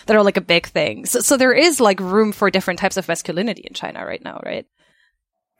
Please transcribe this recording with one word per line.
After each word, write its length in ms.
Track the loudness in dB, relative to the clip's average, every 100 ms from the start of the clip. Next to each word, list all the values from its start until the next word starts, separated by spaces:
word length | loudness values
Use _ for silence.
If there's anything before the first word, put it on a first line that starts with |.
| 2
that 100 | 4
are, 60 |
like, 160 | 4 2
a 40 |
big 260 | 0 0 0
thing. 360 | -4 -2 -4
So, 160 | -4 -2
so 160 | 2 4
there 160 | 4
is, 280 | 4 4 4
like, 200 | 2 2
room 320 | 0 2 2
for 180 | 2 0
different 300 | 0 -2 -2
types 160 | -4 -4
of 100 | -4
masculinity 580 | -6 -4 -4 -4 -6 -12
in 80 |
China 320 | -12 -12 -10 -12
right 180 | -10
now, 160 | -12 -12
right? 220 | -10 -10 -12 _ _ _ _ _ _ _ _